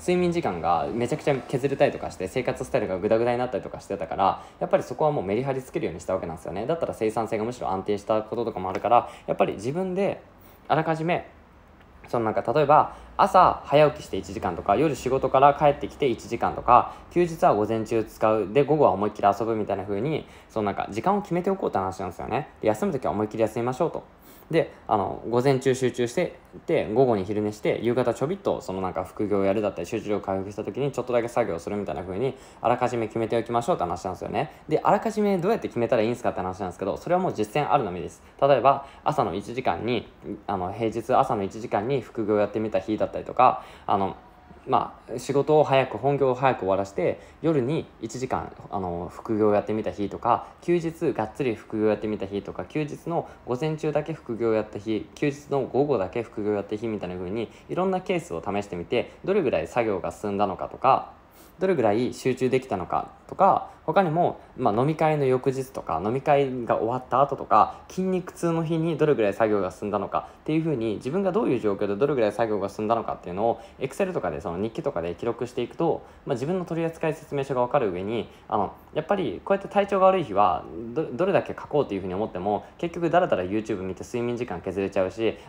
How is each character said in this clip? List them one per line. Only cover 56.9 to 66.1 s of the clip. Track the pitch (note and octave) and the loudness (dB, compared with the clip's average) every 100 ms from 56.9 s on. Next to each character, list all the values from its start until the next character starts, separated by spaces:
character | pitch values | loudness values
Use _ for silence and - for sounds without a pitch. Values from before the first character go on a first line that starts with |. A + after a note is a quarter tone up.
| G#2 | -4
た | F2+ | -6
い | |
な | F2+ | -6
風 | F2+ | -6
に、 | A2+ G#2+ - - | -6 -6 -10 -8
い | |
ろ | D3+ F#3+ | -2 0
ん | |
な | F#3 | 0
ケ | F3+ F3+ | -2 -4
ー | |
ス | - | -4
を | E2 | -6
試 | - G2+ | -4 -4
し | - | -4
て | F2+ | -8
み | |
て、 | E2+ B2 G2+ - | -2 -2 -2 -6
ど | E3+ | -2
れ | G#3 | 0
ぐ | C3 | 2
ら | E2+ | 0
い | D#2+ | 0
作 | B2 A2 | -2 0
業 | F#2+ | -2
が | E2+ | -4
進 | - G#2 | -6 -4
ん | G2+ | 0
だ | G2+ | 0
の | F2 | -2
か | - | -8
と | - | 0
か、 | C3 B2 - - - - - - | 2 2 0 -14 -20 -20 -20 -2
ど | F#3+ | 0
れ | |
ぐ | F3+ | 2
ら | G#2+ | 4
い | G#2+ B2 | 2 0
集 | - C3+ | -2 -2
中 | B2+ B2+ | 0 0
で | B2+ | 0
き | - | -2
た | G2 | -6
の | - | -2
か | D2+ - - - | -4 -4 -12 -10
と | |
か、 | - F#3+ C3+ - - | 2 4 4 -2 -8
他 | - F3 | -2 2
に | F3+ | 2
も、 | D#3+ D#3 - - - | 2 0 -2 -12 -2
ま | A#2+ | 0
あ、 | |
飲 | G#2 C#3+ | 2 2
み | D#3 | 2
会 | D#3+ D3+ | 2 2
の | |
翌 | C3+ B2+ C#3 | 2 2 0
日 | C3 C3 | -2 -6
と | - | -8
か、 | - D3+ | -6 -2
飲 | G#2+ | -2